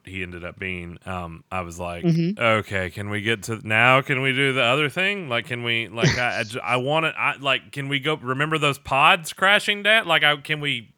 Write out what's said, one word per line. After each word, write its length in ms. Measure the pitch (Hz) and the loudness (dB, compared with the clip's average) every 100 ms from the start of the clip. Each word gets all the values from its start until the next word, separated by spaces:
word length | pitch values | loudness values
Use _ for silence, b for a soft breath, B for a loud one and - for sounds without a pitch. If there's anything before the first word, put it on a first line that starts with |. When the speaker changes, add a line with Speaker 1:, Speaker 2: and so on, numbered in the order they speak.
Speaker 1:
he 180 | - 95 | -12 -10
ended 200 | 90 87 | -10 -10
up 160 | 87 - | -12 -8
being, 380 | 95 90 85 85 - | -8 -8 -10 -14 -10
um, 400 | 92 85 82 _ | -8 -8 -12 _
I 120 | 92 | -8
was 180 | 87 85 | -8 -8
like, 240 | 87 87 | -8 -2
Speaker 2:
Mm-hmm. 340 | 170 165 170 208 | 0 2 0 0
Speaker 1:
"Okay, 520 | 117 110 101 98 90 | 2 2 0 -2 -4
can 200 | 104 101 | -6 -6
we 120 | 104 | -4
get 220 | 104 113 | -2 -2
to, 220 | 92 110 104 | -4 -8 0
now 360 | 110 123 131 | 4 6 6
can 200 | 139 131 | 4 0
we 120 | 135 | 0
do 180 | 131 139 | 2 2
the 100 | 131 | 2
other 280 | 120 139 147 | 2 2 0
thing? 400 | 175 190 202 156 | 0 -2 -4 -4
Like, 160 | 117 - | -4 -4
can 180 | 120 | -6
we, 240 | 120 113 107 | -2 -2 -2
like, 300 | 113 131 123 | 0 0 2
I, 220 | 120 98 | 0 -2
I 40 | |
ju-, 160 | 110 120 | -4 -6
I 140 | 98 123 | -2 0
wanna, 380 | 127 156 156 - | 2 0 0 0
I, 200 | 127 131 | -2 0
like, 340 | 135 127 101 | -2 -2 -2
can 160 | 143 139 | -10 -4
we 140 | 139 | -2
go, 140 | 139 156 | -2 -2
remember 400 | 120 131 151 156 | -2 -2 0 2
those 200 | 143 131 | 2 0
pods 540 | - 135 156 185 160 | -2 4 6 4 0
crashing 520 | - 190 202 208 202 | 0 4 4 2 0
down? 220 | 202 220 175 | 2 2 4
Like, 180 | 160 151 | 4 4
I, 100 | 147 | 2
can 240 | 139 151 | -2 -4
we, 340 | 147 123 107 | -2 -4 -8